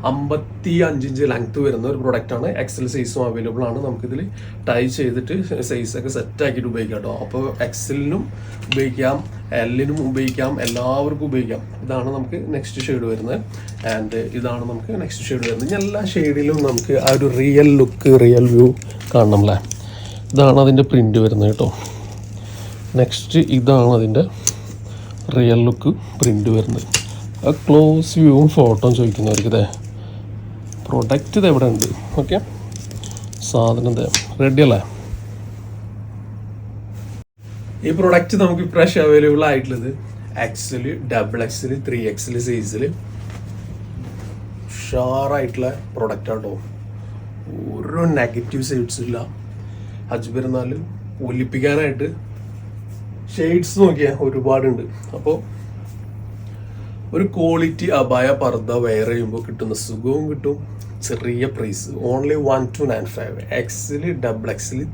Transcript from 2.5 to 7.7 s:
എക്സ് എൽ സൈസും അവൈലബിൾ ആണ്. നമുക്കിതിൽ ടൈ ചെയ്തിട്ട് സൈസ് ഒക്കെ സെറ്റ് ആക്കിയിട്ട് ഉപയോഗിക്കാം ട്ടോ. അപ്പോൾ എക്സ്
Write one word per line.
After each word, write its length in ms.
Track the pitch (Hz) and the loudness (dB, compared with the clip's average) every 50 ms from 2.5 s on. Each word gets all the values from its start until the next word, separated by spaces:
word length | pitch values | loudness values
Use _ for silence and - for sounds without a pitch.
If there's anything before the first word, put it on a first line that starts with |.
| 196 - | -2 -4
എക്സ് 160 | 131 - - - | -6 -6 -6 -6
എൽ 60 | 127 120 120 | -6 -4 -2
സൈസും 300 | 135 120 - - 139 123 | -4 -4 -4 -2 -2 -2
അവൈലബിൾ 360 | 120 110 117 110 113 107 120 127 117 | -2 -2 -4 -6 -4 -2 -2 -2 -2
ആണ്. 100 | 117 - 139 | -2 -4 -4
നമുക്കിതിൽ 340 | 131 117 107 - 123 127 143 196 - - - - - - - - 123 | -4 -6 -6 -6 -6 -6 -6 -6 -8 -10 -12 -12 -14 -14 -8 -2 0
ടൈ 120 | 120 120 127 127 127 | 0 2 2 0 0
ചെയ്തിട്ട് 380 | - 139 123 113 127 - - 160 196 180 - - 131 123 - | -2 -2 -2 -2 -2 -4 -4 -4 -4 -2 -4 -4 -6 -4 -4
സൈസ് 240 | 127 120 117 107 - - | -4 -4 -4 -6 -6 -6
ഒക്കെ 120 | - 131 - | -6 -6 -6
സെറ്റ് 260 | 120 - - - - 147 | -6 -6 -8 -4 -2 -2
ആക്കിയിട്ട് 240 | 135 113 127 117 123 | -2 -2 -2 -4 -4
ഉപയോഗിക്കാം 300 | 113 117 110 107 110 104 98 | -4 -4 -4 -4 -6 -6 -6
ട്ടോ. 80 | - - 104 107 | -8 -8 -8 -8
അപ്പോൾ 200 | - 120 127 135 135 - - 120 | -6 -4 -4 -4 -4 -4 -4 -6
എക്സ് 200 | 117 | -6